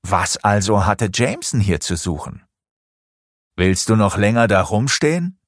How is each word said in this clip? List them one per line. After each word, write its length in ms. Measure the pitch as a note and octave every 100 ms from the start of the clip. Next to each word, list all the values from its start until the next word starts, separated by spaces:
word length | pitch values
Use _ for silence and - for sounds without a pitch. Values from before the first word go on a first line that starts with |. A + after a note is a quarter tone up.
Was 340 | - F#2 F#2+ -
also 480 | G#2 G#2 G2 G#2 F#2
hatte 240 | G2 G#2
Jameson 460 | F#2 B2 B3+ - B2
hier 220 | G2 D#2
zu 160 | - E2+
suchen? 460 | - D2+ C#2 - _ _ _ _ _ _ _ _ _ _ _ -
„Willst 320 | F#2 F#2+ -
du 60 | A2
noch 200 | G2+ -
länger 320 | G#2 A#2 A2+
da 140 | G2
rumstehen?“ 800 | - G#2+ C3 - D#3 E3+ F3 -